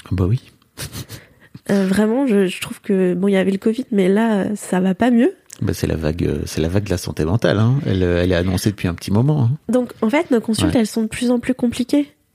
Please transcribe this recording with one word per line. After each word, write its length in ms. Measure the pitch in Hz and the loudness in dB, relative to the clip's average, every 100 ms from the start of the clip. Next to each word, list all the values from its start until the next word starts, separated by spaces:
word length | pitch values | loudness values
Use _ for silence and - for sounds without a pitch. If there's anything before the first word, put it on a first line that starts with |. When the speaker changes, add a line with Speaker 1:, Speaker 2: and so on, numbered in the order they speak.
| - | -6
Speaker 1:
Ah 40 | |
bah 140 | 87 90 | -2 0
oui. 220 | 123 - _ _ - - - - - - _ - - - | 0 -4 _ _ -16 -14 -14 -16 -18 -20 _ -20 -12 -2
Speaker 2:
Euh, 160 | 196 190 | 0 2
vraiment, 400 | 202 214 247 277 | 2 2 2 2
je, 180 | 202 185 | 2 0
je 160 | - | -2
trouve 200 | - - | -10 -8
que, 340 | - 190 185 175 | -2 0 2 0
bon, 140 | 196 | 0
il 20 | |
y 60 | 190 | 2
avait 120 | 185 | 2
le 80 | 196 | 0
covid, 280 | 220 220 - | -2 -4 -2
mais 180 | 196 185 | 0 2
là, 460 | 202 226 208 202 208 | 2 2 0 -2 -6
ça 240 | - 180 | -4 -2
va 140 | 190 | 0
pas 160 | 180 240 | 2 2
mieux. 240 | 233 311 - _ - | 4 2 0 _ -6
Speaker 1:
Bah, 100 | 107 | -4
c'est 140 | - 82 | -2 -2
la 80 | 82 | -2
vague, 280 | 78 82 | -2 0
euh, 180 | 76 73 - | 0 -2 -4
c'est 160 | - | -2
la 60 | 80 | 0
vague 160 | 98 | 0
de 80 | 98 | 0
la 80 | 87 | -2
santé 260 | - - 78 | -4 -4 0
mentale, 320 | 107 85 101 | 0 2 2
hein. 220 | 113 135 - | 2 2 0
Elle, 160 | 95 | 0
euh, 180 | 90 87 | 2 2
elle 80 | 90 | 2
est 40 | 87 | 2
annoncée 340 | 92 92 110 | 0 0 -2
depuis 180 | 98 90 | -2 -4
un 60 | |
petit 160 | 85 - | -4 -2
moment, 320 | 104 139 151 | 0 2 2
hein. 100 | 120 147 - | 0 -2 -2
Speaker 2:
Donc, 240 | 220 - - | -2 -2 -2
en 60 | 226 | -2
fait, 180 | 285 349 | 0 0
nos 100 | 233 | 0
consultes, 360 | 226 214 - 254 | 0 0 2 2
Speaker 1:
Ouais. 60 | |
Speaker 2:
elles 40 | 214 | 0
sont 160 | 226 | -2
de 60 | 220 | -4
plus 240 | - 240 | -2 -2
en 80 | 247 | 0
plus 160 | 254 254 | -2 -2
compliquées. 580 | 240 233 240 285 285 _ _ | -2 -2 0 0 -2 _ _